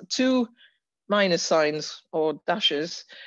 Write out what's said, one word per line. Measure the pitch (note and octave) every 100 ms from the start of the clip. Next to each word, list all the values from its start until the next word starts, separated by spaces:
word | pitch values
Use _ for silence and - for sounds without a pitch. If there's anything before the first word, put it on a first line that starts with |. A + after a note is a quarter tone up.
| -
two | - B3+ B3+ A#3 _ - _ _ _ -
minus | G#3 G3 E3+
signs | - E3 D3+ D3+ D3 - _
or | E3 D#3 D3 -
dashes. | F3 - D3 E3+ - - -